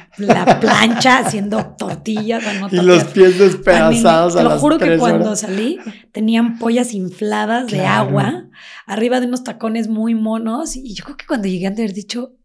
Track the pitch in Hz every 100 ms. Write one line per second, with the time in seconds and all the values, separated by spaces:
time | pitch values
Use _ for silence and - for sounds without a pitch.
0 | - - 202 190 208 - 226 208 226 233
1 | 254 254 - 214 202 214 - - 196 180
2 | 220 214 214 226 214 196 196 180 180 175
3 | - 196 185 180 196 - 190 170 160 156
4 | 180 165 175 175 - 151 294 - - 165
5 | 240 - 220 202 208 190 233 381 220 -
6 | _ - 220 226 233 233 233 240 240 208
7 | 180 - 208 214 214 233 247 202 185 -
8 | 208 139 214 359 - - - - - 208
9 | 247 254 247 247 254 - 226 226 214 220
10 | 226 226 220 220 226 240 330 262 262 185
11 | - - - 269 196 185 190 214 220 190
12 | 196 240 247 _